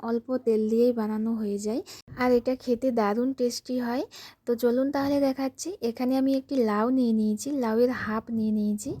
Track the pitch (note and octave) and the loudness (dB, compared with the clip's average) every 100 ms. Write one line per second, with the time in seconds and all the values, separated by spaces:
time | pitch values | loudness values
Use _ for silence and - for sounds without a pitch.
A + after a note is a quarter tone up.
0 | A#3 A#3 B3 B3+ A#3 A3 G#3+ A3+ B3 A#3 | -4 -4 -2 -2 0 0 2 4 4 2
1 | G#3+ G#3+ A3+ A3+ G#3 G3+ G#3 B3+ - - | -2 -2 -2 -2 -2 -4 -4 -4 -6 -16
2 | - - B3+ A#3+ B3 C4 B3+ A#3 C4 A#3 | -16 -2 2 2 2 -4 -2 0 0 2
3 | G3+ A3 B3+ C4 B3 A#3+ - B3+ A#3+ B3 | 0 0 -2 0 -2 -2 -6 -4 -2 -4
4 | A4 - - - - A#3 A#3+ B3 C#4 C#4+ | -6 -12 -20 -10 -4 0 2 2 2 0
5 | C#4 C#4+ C4+ C4 C4+ - D#4+ G#4 A#3 A3+ | 2 2 2 0 -4 -4 -10 -4 -4 -2
6 | B3+ C4+ C4+ C4+ C4 C4+ A3 G#3 A#3+ C4 | 0 2 2 0 0 0 2 2 2 2
7 | A#3+ A3 G#3+ G#3+ C#4 D4 A3+ A3 B3 A#3+ | 2 2 2 -2 -4 -2 0 2 2 0
8 | A3 A3 A3+ A3+ A3 G#3+ G#3 G#3 C4+ G#4 | -4 -4 -4 -2 0 0 0 -2 -6 -8